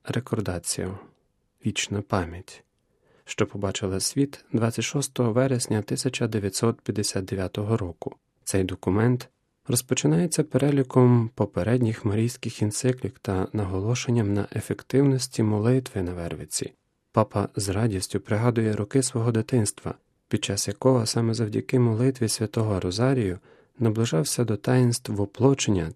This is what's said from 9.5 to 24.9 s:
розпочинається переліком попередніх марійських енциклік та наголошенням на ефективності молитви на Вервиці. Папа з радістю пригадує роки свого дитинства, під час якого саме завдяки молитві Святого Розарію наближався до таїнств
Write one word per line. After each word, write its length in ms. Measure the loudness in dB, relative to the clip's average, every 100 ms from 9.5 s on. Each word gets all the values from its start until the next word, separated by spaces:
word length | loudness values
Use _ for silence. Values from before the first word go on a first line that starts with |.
| _ -4
розпочинається 760 | -2 0 0 2 2 2 0
переліком 840 | 0 2 2 2 2 6 6 6 2
попередніх 720 | -2 -2 -2 0 2 2 0
марійських 580 | -2 0 -2 -4 -10 -4
енциклік 560 | -4 -2 -2 -2 -6 -8
та 300 | -4 -2 -2
наголошенням 800 | -4 -4 -2 -2 -2 0 0 2
на 120 | 0 -2 -6
ефективності 840 | -6 -8 -2 2 4 2 -2 0
молитви 600 | 0 2 2 2 0 -4
на 120 | -4
Вервиці. 580 | -4 -6 -8 -8 -8 -8 -12 _ _ _
Папа 360 | 2 2 2 -2 -2
з 120 | -2
радістю 520 | 0 0 0 -4 -6
пригадує 520 | -2 0 2 2 0
роки 300 | -2 0 0
свого 300 | 0 0 0
дитинства, 600 | 0 0 0 0 -2 -10 -12 _ _ _
під 160 | -4
час 240 | -2 -4 -4
якого 380 | 0 2 4 2
саме 280 | 0 0
завдяки 440 | 0 -2 -2 0 2
молитві 500 | 2 2 0 0 -2
Святого 520 | -2 -2 0 0 0
Розарію 580 | -2 0 2 2 0 -4 -10 _ _ -2
наближався 680 | 2 4 4 2 0 0
до 120 | 0 0
таїнств 560 | 4 4 4